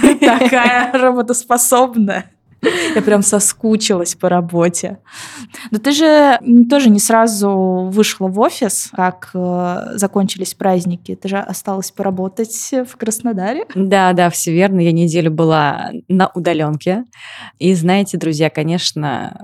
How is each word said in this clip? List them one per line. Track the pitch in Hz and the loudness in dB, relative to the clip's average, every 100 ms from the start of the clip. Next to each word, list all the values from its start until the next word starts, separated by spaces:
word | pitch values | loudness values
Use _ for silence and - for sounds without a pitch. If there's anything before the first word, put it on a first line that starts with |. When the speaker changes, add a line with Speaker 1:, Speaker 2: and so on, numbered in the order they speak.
Speaker 1:
<laughs> | - - | 2 4
такая | 269 254 247 254 240 247 254 | 4 4 2 2 2 2 -2
работоспособная. | 254 254 247 233 240 - 240 - 247 254 233 202 185 - _ _ - - 359 339 220 | 0 0 0 -2 -4 0 0 2 2 2 0 -2 -2 -10 _ _ -4 -2 -2 -2 -2
Я | |
прям | 190 208 | 2 2
соскучилась | 202 202 202 - 226 214 220 185 175 - | 2 0 0 -2 0 0 0 -2 -2 -2
по | 185 | 0
работе. | 175 170 170 175 175 180 196 _ - - 294 240 - 233 | 0 0 0 0 -2 -8 -12 _ -20 -18 -18 -20 -16 -8
Но | 214 | -4
ты | 254 | -2
же, | 285 311 302 285 247 | 2 4 6 6 4
м, | 247 240 240 | 4 6 6
тоже | 285 247 | 4 4
не | 202 | 4
сразу | - 226 226 208 202 190 185 185 185 | 4 2 2 0 -2 0 0 -2 -2
вышла | 202 208 - 190 | 0 0 0 -4
в | 190 | 0
офис, | 277 - 208 - - - | 0 0 -4 -4 -8 -2
как, | 185 185 - 180 | -2 -2 -10 -6
э, | 180 180 180 180 - | -4 -2 -4 -6 -8
закончились | 202 196 202 190 185 185 - | -4 -2 0 -2 -4 -10 -4
праздники. | 196 185 175 175 - 185 | 0 0 -2 -8 -10 -10
Ты | 190 | -6
же | 196 | -6
осталась | - 185 - 196 190 | -6 -10 -8 -8 -8
поработать | - 196 185 190 190 220 - - | -6 -4 -4 -6 -6 -6 -8 -6
в | 262 254 - | -6 -6 -8
Краснодаре. | 220 214 240 190 190 294 453 190 | -6 -4 -4 -4 -4 -6 -6 -2
Speaker 2:
Да, | 190 196 185 | 2 2 4
да, | 180 175 | 2 2
все | - 175 | 0 -2
верно. | 165 196 190 | 0 2 2
Я | 170 | 2
неделю | 165 170 170 160 | 2 2 0 0
была | 156 160 156 147 - - - - | 2 2 2 0 -2 -8 -10 -2
на | 185 185 | 0 0
удаленке. | 180 170 156 151 151 180 202 247 - - - - - | -2 -2 -2 -2 -4 -4 -4 -6 -16 -20 -20 -20 -4
И | 170 180 | 0 2
знаете, | 170 196 196 175 | 2 0 0 -2
друзья, | 160 147 156 | -2 0 -2
конечно, | 156 156 175 - 156 147 123 - - | -2 -2 -2 -4 -4 -6 -6 -8 -12